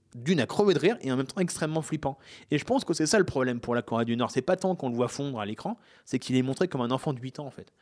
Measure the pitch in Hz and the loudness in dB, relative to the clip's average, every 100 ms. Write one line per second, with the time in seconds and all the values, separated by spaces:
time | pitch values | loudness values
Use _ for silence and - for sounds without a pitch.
0 | _ 120 127 175 135 - 208 151 165 233 | _ -4 0 2 2 4 4 6 4 2
1 | 131 127 135 - 180 - 156 160 151 156 | 0 -2 -2 -2 -2 -2 -2 -2 -2 -4
2 | 143 139 - - - 147 - 262 - 165 | -4 -6 -12 -16 -2 -2 2 0 0 0
3 | 156 220 - 139 127 120 120 120 - 117 | 4 4 4 2 0 0 -2 -2 0 0
4 | 117 117 117 135 147 180 190 180 131 120 | 0 0 0 0 0 0 0 -2 -2 0
5 | 120 - 143 120 104 110 185 233 _ - | 0 -2 -6 -4 -6 -6 -8 -10 _ -20
6 | - 127 - 127 131 135 180 135 120 131 | -6 -4 0 2 2 0 0 0 0 -2
7 | 160 127 131 139 139 - - _ | -2 -6 -8 -12 -14 -14 -20 _